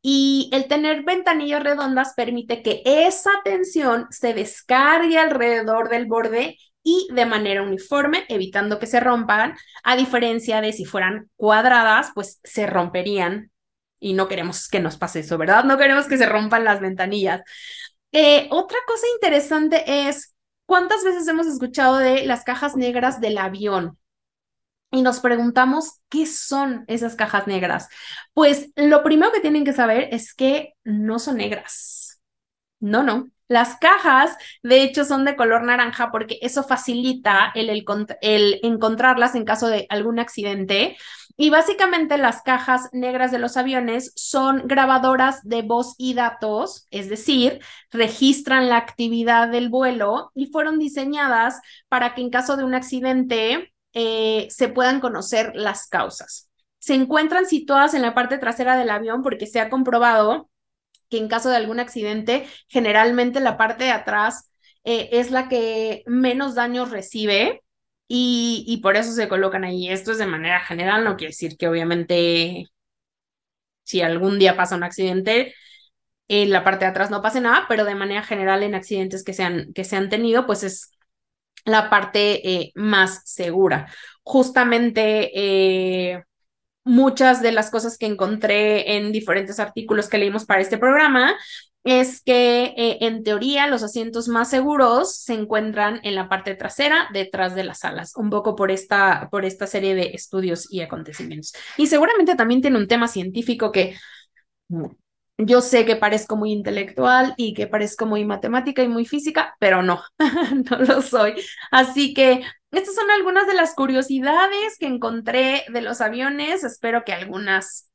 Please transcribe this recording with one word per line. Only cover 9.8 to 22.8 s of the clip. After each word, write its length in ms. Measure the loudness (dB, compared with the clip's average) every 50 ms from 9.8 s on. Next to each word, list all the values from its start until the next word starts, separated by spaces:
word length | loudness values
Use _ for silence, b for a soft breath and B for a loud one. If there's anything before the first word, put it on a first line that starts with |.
a 140 | B 0 2
diferencia 640 | 2 2 0 0 0 0 0 -2 -2 -2 -2 -2 0
de 140 | -2 -2 -4
si 100 | -6 -10
fueran 460 | -8 -4 -2 -2 -2 -4 -6 -12 _ _
cuadradas, 760 | _ 2 4 4 6 4 4 4 4 4 4 4 2 2 -2 -8
pues 280 | -10 -10 -10 -12 _ _
se 240 | -8 -4 -4 -4
romperían. 840 | 0 0 -2 -2 0 -4 -4 -4 -2 -2 -2 -2 -2 -4 -6 -10 _ _ _ _ _ _ _ _ _ _ _
Y 100 | -6 -2 0
no 140 | 0 0
queremos 400 | -2 -2 -6 -6 -6 -6 -8 -6
que 140 | -4 -2 -2
nos 160 | -2 -2 -4
pase 240 | -6 -8 -6 -6 -8
eso, 160 | -6 -6 -4
¿verdad? 260 | -2 2 4 4 6 6
No 140 | 4 4
queremos 300 | 4 4 4 4 2 2
que 100 | 0 2
se 80 | 2 2
rompan 400 | 2 2 0 0 2 0 2 2
las 160 | 2 0 0
ventanillas. 600 | -2 -6 -4 -4 -4 -2 -2 -2 0 -2 -2 -4 -8 B B B B B B B B B B _ _ _
Eh, 380 | 4 6 8 8 8 6 4 2
otra 260 | -2 -2 -2 0 -4 -6 -2
cosa 220 | -2 -4 -2 0 -2 -2
interesante 960 | 0 2 2 2 2 2 2 0 0 2 2 2 0 0 0 -2 0 0 -2
es, 260 | -4 -6 -10 _ _ _ _ _ _ _ _
¿cuántas 400 | 2 2 2 4 2 0 0 2
veces 200 | 0 0 0 -2 -2
hemos 180 | 0 0 0
escuchado 500 | -2 -2 -4 -6 -6 0 2 4 4 4
de 280 | 4 4 4 2 2 2
las 180 | -2 -2 -2 -2
cajas 320 | -6 -4 -4 -4 -4 -2
negras 460 | -2